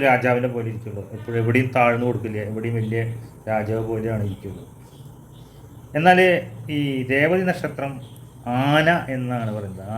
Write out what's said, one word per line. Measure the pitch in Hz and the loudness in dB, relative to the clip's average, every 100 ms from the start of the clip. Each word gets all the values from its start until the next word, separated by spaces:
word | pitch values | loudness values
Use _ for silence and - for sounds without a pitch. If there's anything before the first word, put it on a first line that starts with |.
| 139 | 4
രാജാവിനെ | 127 123 123 123 | 4 4 0 0
പോലെ | 120 113 | -4 -6
ഇരിക്കുള്ളൂ, | 107 110 101 95 107 | -8 -10 -10 -12 -12
എപ്പോഴും | 107 117 | -6 -2
എവിടെയും | 113 123 127 131 | 2 2 2 2
താഴ്ന്നു | 120 117 123 | 2 2 0
കൊടുക്കില്ല, | 113 110 107 104 | -2 -4 -6 -6
എവിടെയും | 107 113 117 | -6 -4 -2
വലിയ | 107 117 113 113 - - - | -2 -2 -4 -6 -14 -14 -4
രാജാവ് | 110 107 110 110 | -2 -2 -2 -2
പോലെയാണ് | 110 110 110 101 | -4 -2 -2 -4
ഇരിക്കുള്ളൂ. | 95 98 - - - - - - - - - - - - - - 147 | -6 -12 -14 -16 -20 -20 -20 -20 -20 -20 -20 -20 -20 -20 -20 -6 2
എന്നാൽ | 175 180 185 170 - - - 151 | 6 8 8 4 0 -12 -6 -2
ഈ | 143 135 123 | -2 -2 0
രേവതി | 135 156 185 185 | 2 4 2 0
നക്ഷത്രം | 180 151 135 139 131 - - - - - 123 | -2 -4 -6 -8 -8 -14 -20 -20 -14 -4 0
ആന | 139 151 156 170 127 131 | 4 4 4 2 0 -4
എന്നാണ് | 123 123 113 107 | -4 -2 -4 -4
പറയുന്നത്, | 101 92 95 | -6 -10 -8